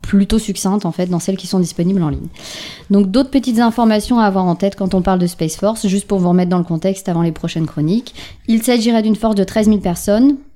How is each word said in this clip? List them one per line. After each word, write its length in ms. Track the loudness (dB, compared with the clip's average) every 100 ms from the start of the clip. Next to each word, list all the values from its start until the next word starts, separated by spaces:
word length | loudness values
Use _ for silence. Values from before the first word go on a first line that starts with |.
plutôt 360 | 0 0 2 0
succinctes, 480 | -2 -4 -2 -2 -2
en 60 |
fait, 160 | -4 -2
dans 100 | -2
celles 180 | -2 -6
qui 100 | -2
sont 120 | -2
disponibles 440 | -2 -2 -2 0
en 60 | 0
ligne. 180 | -4 -8 -14 -16 -16 -16 -18 0
Donc, 180 | 2 4
d'autres 220 | 2 2
petites 260 | 0 0 2
informations 600 | 2 4 2 2 2 2
à 60 | 2
avoir 200 | 2 0
en 80 |
tête 220 | 2 -2 -2
quand 180 | -2
on 80 | 0
parle 160 | 2 2
de 80 | 0
Space 300 | -2 -6 -2
Force, 320 | -2 0 -2
juste 180 | -2 0
pour 140 | 0
vous 100 | 2
remettre 220 | 2 2
dans 80 | 0
le 40 |
contexte 460 | 0 -2 -2 -4 -4
avant 140 | 0
les 80 | 0
prochaines 340 | -2 -6 -4 -4
chroniques. 480 | -2 0 0 -4 -16 -20 -16 -2
Il 140 | 0
s'agirait 400 | 2 2 2 2
d'une 140 | 2 0
force 180 | 0
de 100 | 0
treize 240 | 0 2 2
mille 140 | 2
personnes 540 | 0 -4 0 4 4 2 -6